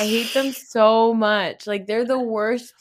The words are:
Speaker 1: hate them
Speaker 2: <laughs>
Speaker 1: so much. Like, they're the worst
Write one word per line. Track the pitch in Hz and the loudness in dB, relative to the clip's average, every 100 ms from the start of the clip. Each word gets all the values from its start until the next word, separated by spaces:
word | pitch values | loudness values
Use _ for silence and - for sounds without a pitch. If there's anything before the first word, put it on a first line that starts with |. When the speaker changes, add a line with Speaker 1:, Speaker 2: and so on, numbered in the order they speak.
| 214 | -2
Speaker 1:
hate | 226 226 | -2 -2
them | 269 269 | -2 -2
Speaker 2:
<laughs> | |
Speaker 1:
so | 254 - 233 220 226 226 | -6 -6 2 4 6 4
much. | 226 214 208 175 - - | 2 0 0 -2 -6 -6
Like, | 202 190 | -6 -4
they're | 214 240 | -4 -2
the | 262 | -2
worst | 240 220 214 240 240 _ | -2 -2 -2 -4 -6 _